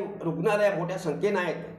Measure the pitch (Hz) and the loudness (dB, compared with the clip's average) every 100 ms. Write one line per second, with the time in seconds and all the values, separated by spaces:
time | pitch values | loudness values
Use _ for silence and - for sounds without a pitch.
0 | 175 - 165 160 208 208 208 165 165 185 | -2 -4 -4 0 2 4 4 2 -2 -2
1 | - - 180 196 175 - - | -2 0 2 2 0 -2 -8